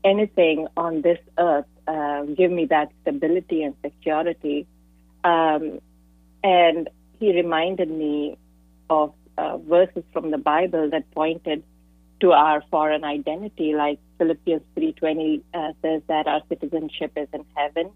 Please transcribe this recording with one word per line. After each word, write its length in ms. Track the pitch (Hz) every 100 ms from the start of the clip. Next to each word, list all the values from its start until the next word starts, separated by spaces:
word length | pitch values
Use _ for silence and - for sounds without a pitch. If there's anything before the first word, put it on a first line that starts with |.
anything 600 | 196 202 208 - 165 156 156 -
on 260 | 170 160
this 160 | 170 170 _ -
earth, 280 | 175 147 143 _ -
uh, 360 | 156 147 143
give 260 | 147 147 180
me 140 | 175 147
that 240 | 156 151 _
stability 600 | - 143 160 180 175 160
and 140 | 147 139
security? 800 | 143 _ 170 156 170 165 151 147 139 _ _ _ _ _
Um, 580 | 175 165 160 151 156 - _ _ _ _ _ _
and 460 | 196 180 170 160 160 _ _ _
He 140 | 214
reminded 560 | 175 170 160 170 190 165
me 460 | 156 151 147 147 - _ _ _ _ -
of, 220 | 156 151 _ _ -
uh, 180 | 156 170
verses 460 | 156 175 185 180 -
from 180 | 165 160
the 80 | 151
Bible 500 | 151 151 185 170 151
that 200 | 156 -
pointed 500 | - 156 165 165 151 - _ _ _ _ _
to 120 | 185
our 300 | 151 156 151 -
foreign 340 | 160 156 151
identity, 680 | 147 147 143 160 208 - 156
like 240 | 151 147 147 _ _
Philippians 440 | 165 165 - 160 -
three 180 | - 160
twenty, 500 | - 160 156 156 151 -
uh, 200 | 175 156 156
says 200 | 160 160 -
that 180 | 156 151
our 140 | 151 -
citizenship 640 | 165 143 160 156 - 156 -
is 120 | 143
in 120 | 151 -
heaven. 360 | 151 147 165 180